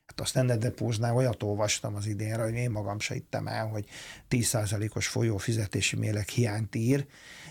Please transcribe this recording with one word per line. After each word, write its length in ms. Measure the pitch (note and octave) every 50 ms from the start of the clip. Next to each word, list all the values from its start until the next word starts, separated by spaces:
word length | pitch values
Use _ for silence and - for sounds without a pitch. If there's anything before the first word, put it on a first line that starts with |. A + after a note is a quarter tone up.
| _
hát 140 | - - -
azt 160 | - - -
Ende 200 | C#3 B2+ B2 B2
de 120 | A2 A2+ B2
Póznál 460 | - - A2+ A2+ A#2 G#2 A#2 A#2 A#2
olyat 280 | B2 C3 B2 A2 - -
olvastam 520 | G#2 G#2 G2+ G#2+ G#2 - - - A2+ G#2
az 100 | G2+ G2+
idénre, 380 | A2 G#2+ G2+ G#2+ G#2+ A2 A2+ A2+
hogy 100 | A2+ A2+
én 180 | A#2+ B2 B2
magam 280 | G#2+ G#2+ G2+ G2+ G2+ G#2+
se 140 | - - -
hittem 340 | - - - - G#2+ G#2
el, 200 | G2+ A2 A2 A2
hogy 180 | A2 A2 G#2+ G#2 - - - - - - - -
tíz 180 | - - B2 A2
százalékos 600 | - - A2+ G#2+ G2 A2 G2+ G#2+ G#2+ - - G2+
folyófizetési 880 | - - A#2 A#2 A2+ G#2+ F#2+ - - A2+ A2 G#2+ G2+ - G#2 F#2 - -
mérleg 320 | G#2+ A2 A2 G#2 G#2 G#2
hiányt 480 | - - - A#2 A2 G#2 G#2+ A2 G2 -
ír, 300 | A#2 A2+ B2 C#3 C#3+ C#3 - - - - - - - - -